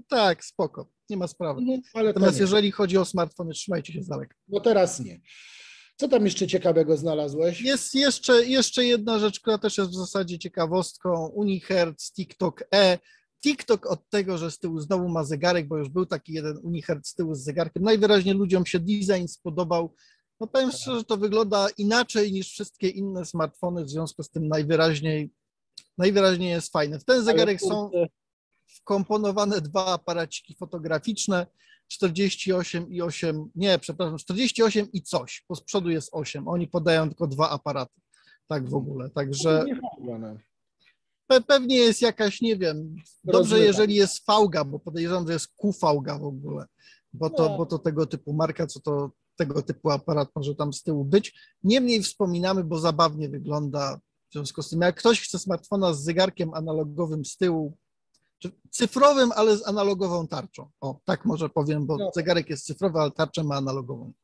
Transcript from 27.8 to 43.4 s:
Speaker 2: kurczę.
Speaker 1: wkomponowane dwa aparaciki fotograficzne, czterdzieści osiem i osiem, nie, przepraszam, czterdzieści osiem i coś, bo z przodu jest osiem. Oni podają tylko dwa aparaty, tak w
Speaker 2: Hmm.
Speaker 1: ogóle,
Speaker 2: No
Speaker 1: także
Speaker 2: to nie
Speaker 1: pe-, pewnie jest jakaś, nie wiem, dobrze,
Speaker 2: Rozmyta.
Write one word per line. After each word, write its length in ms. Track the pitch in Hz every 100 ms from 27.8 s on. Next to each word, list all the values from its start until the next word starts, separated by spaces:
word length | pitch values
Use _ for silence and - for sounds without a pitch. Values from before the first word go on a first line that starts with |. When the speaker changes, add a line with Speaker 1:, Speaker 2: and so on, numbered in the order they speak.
| 208
Speaker 2:
kurczę. 160 | 180 165 - _ _ _ _ _
Speaker 1:
wkomponowane 920 | - - 196 190 214 208 202 202 202
dwa 260 | 151 190 185
aparaciki 680 | 175 - 170 160 - -
fotograficzne, 920 | - 175 170 156 156 233 208 - 180 180 _ _ _ _
czterdzieści 640 | - 190 165 196 - 185
osiem 380 | 180 170 175 170
i 100 | 175
osiem, 480 | 170 - 165 156 151
nie, 240 | 165 196 175
przepraszam, 400 | - 156 170 160
czterdzieści 440 | - 190 254 -
osiem 240 | 226 208 202
i 100 | 180
coś, 420 | - 156 123 - -
bo 60 | 170
z 40 |
przodu 280 | - 202 170
jest 180 | 160 -
osiem. 360 | 165 143 143 -
Oni 200 | 175 160
podają 400 | 175 165 160 156
tylko 180 | - 160
dwa 240 | 135 160
aparaty, 500 | 143 147 139 127 _ _ _ _ _ _
tak 140 | 151
w 80 | 127
Speaker 2:
Hmm. 40 | 139 139
Speaker 1:
ogóle, 180 | 135
Speaker 2:
No 60 | 127
Speaker 1:
także 480 | 151 135 139 160 156
Speaker 2:
to 60 |
nie 720 | 277 - 247 - 123 113 110 113 _ _ _ _ _ _ _ _ -
Speaker 1:
pe-, 120 | 262 233
pewnie 300 | 277 254 254
jest 260 | 233 202
jakaś, 380 | 240 - 208 -
nie 160 | 226 202
wiem, 400 | 170 151 156 160 - _
dobrze, 140 | 170
Speaker 2:
Rozmyta. 260 | 185